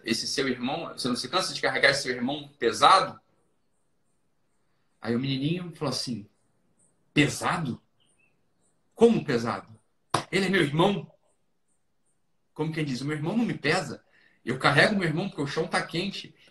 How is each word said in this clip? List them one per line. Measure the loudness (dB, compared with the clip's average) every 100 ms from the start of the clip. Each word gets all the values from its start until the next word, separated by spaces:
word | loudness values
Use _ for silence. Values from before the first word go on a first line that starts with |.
esse | -4 -4 -2
seu | -2 -2
irmão, | -2 -4 -6 -8
você | -6 -4
não | -4
se | -2
cansa | -2 -2
de | -2
carregar | -2 2 4
esse | 2
seu | -2
irmão | -4 -4 -6 -10 _
pesado?" | 0 6 8 8 6 -6 _ _ _ _ _ _ _ _ _ _ _ _ _ _ _ _ _ _
Aí | -4
o | -2
menininho | 0 -2 -2 -2 -6
falou | -6 -6
assim: | -4 -6 -8 -10 _ _ _ _ _ _ _ _
"Pesado? | 2 2 0 -4 -2 -4 -8 _ _ _ _ _ _ _ _ _ _ _
Como | 4 6 6
pesado? | 0 -2 -2 -4 -8 -20 _ _ _ -6 -2
Ele | 0 2
é |
meu | 2
irmão." | 2 4 2 2 -6 _ _ _ _ _ _ _ _ _ _ _ _ _ _
Como | -6 -4
quem | -2
diz, | -4 -4
"O |
meu | -4 -4
irmão | -2 0
não |
me | -2 -2
pesa. | -2 -2 -2 -10 _ _ _ _
Eu | -8 0
carrego | 2 4 4 2
meu | 0
irmão | -2 -4
porque | -4
o | -6
chão | -4 -2
tá | -4
quente. | -4 -6 -6 -8 -14 -20 -16